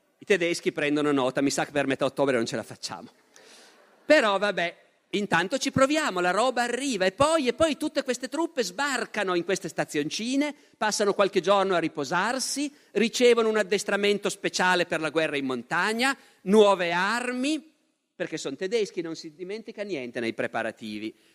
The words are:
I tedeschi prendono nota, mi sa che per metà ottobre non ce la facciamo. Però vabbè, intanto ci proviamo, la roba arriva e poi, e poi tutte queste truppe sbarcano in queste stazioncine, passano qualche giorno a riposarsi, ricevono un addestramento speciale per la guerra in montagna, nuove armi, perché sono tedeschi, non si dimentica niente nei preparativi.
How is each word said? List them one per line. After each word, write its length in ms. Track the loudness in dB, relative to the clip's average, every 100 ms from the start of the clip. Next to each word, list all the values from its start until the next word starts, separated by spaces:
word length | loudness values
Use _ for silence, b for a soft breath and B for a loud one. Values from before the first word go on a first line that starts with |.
| _ _
I 80 | 0
tedeschi 460 | 2 2 0 -2
prendono 400 | -2 0 2 2
nota, 300 | 2 2 2
mi 100 | 0
sa 140 | 0 -2
che 60 |
per 160 | -2 -2
metà 160 | 0
ottobre 320 | 0 0 2 2
non 100 | 0
ce 100 | -4
la 80 |
facciamo. 480 | -8 -12 -12 -12 -16 _ _ B B B B B B B 4
Però 340 | 6 6 2
vabbè, 440 | 0 -2 -4 -6 _ _ _
intanto 480 | -4 0 0 0 -2
ci 100 | -2
proviamo, 500 | 2 2 2 0 0
la 120 | 0
roba 320 | 2 0 0
arriva 420 | -2 -2 -4 0 -2
e 60 |
poi, 360 | 2 2 2 0
e 60 |
poi 240 | 0 0 0
tutte 240 | -4 -4
queste 260 | -4 -6 -6
truppe 360 | -4 -4 -2
sbarcano 720 | -4 -4 -2 -2 -4 -4 0 0
in 80 |
queste 260 | 0 -2 -4
stazioncine, 840 | -6 -4 -2 -4 -4 -2 -2 -2 -6 b _
passano 380 | -4 0 0
qualche 280 | 2 2 2
giorno 340 | 2 2 4 0
a 40 |
riposarsi, 920 | -2 -4 -2 -2 -2 -2 -4 -4 -6 b b
ricevono 540 | -2 0 4 4 6 4
un 100 | 0
addestramento 720 | 0 -2 0 0 2 2 -2
speciale 580 | -4 -4 0 2 2 2
per 120 | -2
la 120 | -2
guerra 260 | 0 0 -2
in 80 | -2
montagna, 720 | -4 -2 0 0 0 0 -2 b b
nuove 480 | 4 6 8 6 2
armi, 840 | 0 0 -2 -2 -2 -2 -2 -6 _ _ _ _ -10
perché 220 | -8 -6
sono 180 | -6 -6
tedeschi, 460 | -2 -2 -2 -4
non 140 | -6 -8
si 200 | -12 -14
dimentica 480 | -10 -10 -10 -10
niente 380 | -6 -6 -6 -4
nei 120 | -4
preparativi. 800 | -2 -4 -4 -6 -6 -10 -8 -8 -10 b